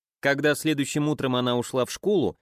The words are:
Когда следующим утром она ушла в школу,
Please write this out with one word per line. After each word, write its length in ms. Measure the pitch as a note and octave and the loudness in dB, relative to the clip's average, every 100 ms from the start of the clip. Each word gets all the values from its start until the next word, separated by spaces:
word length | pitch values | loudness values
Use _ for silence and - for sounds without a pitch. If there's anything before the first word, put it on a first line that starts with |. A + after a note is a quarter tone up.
| _ _ | _ _
Когда 360 | C#3+ C#3 D3 C#3 | 0 2 2 2
следующим 520 | D#3 C#3+ C3+ D3+ D3 | 0 0 -2 0 0
утром 280 | D3 C3 B2 | 0 0 0
она 220 | B2 A#2+ | 0 -2
ушла 280 | A#2+ B2+ A#2+ | -2 -2 -2
в 60 | |
школу, 460 | - F#3 G3+ G#2 - | -2 0 2 0 -4